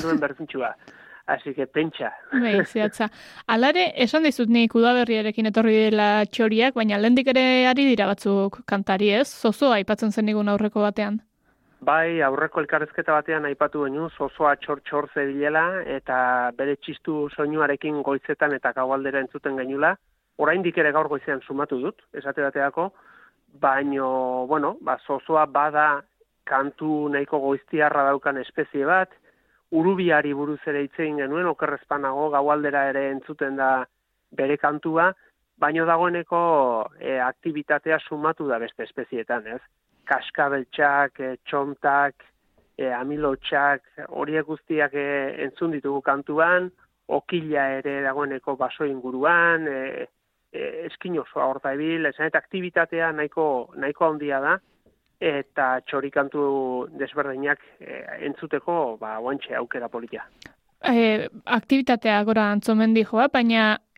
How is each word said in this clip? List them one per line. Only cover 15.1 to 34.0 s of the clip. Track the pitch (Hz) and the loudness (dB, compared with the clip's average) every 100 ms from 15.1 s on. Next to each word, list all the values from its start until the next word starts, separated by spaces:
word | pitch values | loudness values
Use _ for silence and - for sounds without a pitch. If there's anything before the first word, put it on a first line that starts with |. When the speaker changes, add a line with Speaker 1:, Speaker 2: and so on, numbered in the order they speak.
Speaker 1:
zebilela, | 151 139 139 147 156 170 190 - | -4 -4 -2 0 0 0 -2 -6
eta | 139 - 127 127 127 123 120 | -6 -2 0 2 2 0 -2
bere | 139 139 | -4 -4
txistu | - 143 - 151 147 - | -6 -10 -6 -4 -4 -4
soinuarekin | 151 156 143 143 151 147 | -2 0 0 0 -4 -4
goizetan | 135 139 - 147 147 135 | -2 -2 -2 -2 0 0
eta | 131 | -4
gaualdera | 131 131 135 135 139 | -2 -2 -2 -2 -4
entzuten | 131 147 143 131 | -4 -6 -6 -6
genula. | 131 139 160 196 _ _ _ - | -4 0 0 0 _ _ _ -2
Oraindik | 151 180 175 165 | 0 0 0 0
ere | 151 | 2
gaur | 151 147 | 2 0
goizean | 139 - 135 | -4 -4 -6
sumatu | - 139 147 127 | -6 -6 -4 -4
dut, | 131 - _ | -4 -8 _
esate | 147 139 139 | -12 -8 -4
baterako, | 139 139 139 160 190 - - - - _ _ 139 | -4 -2 -2 -2 -6 -8 -20 -20 -20 _ _ 0
baino, | 147 135 143 139 131 131 127 127 127 | 2 2 0 -2 0 -2 -2 -2 0
bueno, | 156 143 254 | 0 0 -2
ba, | 143 127 - | -4 -4 -4
zozoa | 139 - 156 151 | -6 0 2 2
bada | 143 151 147 151 143 - _ _ _ - | 2 2 2 2 0 -4 _ _ _ -2
kantu | 135 139 - 156 151 147 | -2 -2 -4 -2 -2 0
nahiko | 143 143 151 | -2 -2 -2
goiztiarra | 139 139 - 156 147 147 139 | 0 -2 -2 0 2 4 2
daukan | 139 151 139 | 2 -2 -4
espezie | 123 - 143 143 139 | -6 -6 -4 -2 0
bat, | 185 185 _ _ _ _ _ _ | 2 0 _ _ _ _ _ _
urubiari | 160 175 190 175 151 147 | 2 2 2 4 2 2
buruz | 139 147 147 160 | -2 -4 -6 -4
ere | 143 | -4
hitz | 143 - | -4 -4
egin | 156 147 | -4 -2
genuen, | 135 156 180 | -2 -2 -2
okerrezpanago | 147 151 143 - 143 139 135 151 | -2 -4 -4 -4 -4 -2 -2 0
gaualdera | 143 147 151 147 139 139 | 2 2 2 0 0 0
ere | 139 139 | 0 -2
entzuten | 135 - 147 139 135 | -4 -8 -6 -4 0
da | 131 131 127 _ | 0 0 -2 _